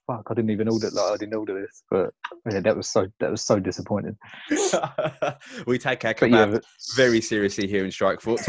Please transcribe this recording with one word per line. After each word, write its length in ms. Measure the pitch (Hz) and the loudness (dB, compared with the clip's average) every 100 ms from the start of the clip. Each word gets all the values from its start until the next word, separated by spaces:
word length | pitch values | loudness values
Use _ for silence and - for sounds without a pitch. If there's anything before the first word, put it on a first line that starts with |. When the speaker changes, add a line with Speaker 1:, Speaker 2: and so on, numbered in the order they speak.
| - | -10
Speaker 1:
fuck? 180 | 120 - | -8 -4
I 40 | |
didn't 160 | 113 110 | -2 0
even 180 | 104 110 | 0 0
order 200 | 113 104 | 0 0
it. 60 | |
Like, 180 | 101 95 | -2 -2
I 40 | 104 | -2
didn't 180 | 104 | -4
order 260 | 110 107 95 | -6 -4 -6
this." 240 | 98 - _ | -8 -14 _
But 220 | 98 87 - - - - | 0 0 -4 -16 -10 -6
yeah, 100 | 98 | -2
that 160 | 95 101 | 0 0
was 140 | 95 | -2
so, 160 | 113 98 - | -2 -2 -2
that 100 | - | -4
was 120 | - | -2
so 180 | - 107 | 0 0
disappointing. 580 | 92 - - - 80 - - - - | 0 -6 -4 -4 -4 -10 -16 -20 -4
Speaker 2:
<laughs> 80 | 294 392 - - - 156 - 147 143 - 262 165 | -2 0 -2 -2 -4 -6 -4 -6 -6 -12 -10 -2
We 120 | 123 | -2
take 260 | 135 127 113 | 0 -2 -2
our 80 | 113 | 2
Speaker 1:
But 120 | 120 | 6
yeah, 160 | 117 104 | 8 6
Speaker 2:
kebab 60 | |
Speaker 1:
but 100 | 110 - _ - 120 | 2 -4 _ -4 4
Speaker 2:
very 240 | 127 117 | 4 4
seriously 460 | 110 110 101 - 98 | 2 0 0 0 -2
here 160 | 101 | -2
in 60 | 95 | -2
Strike 320 | - 98 85 | 0 0 0
Force. 200 | - 117 | -2 0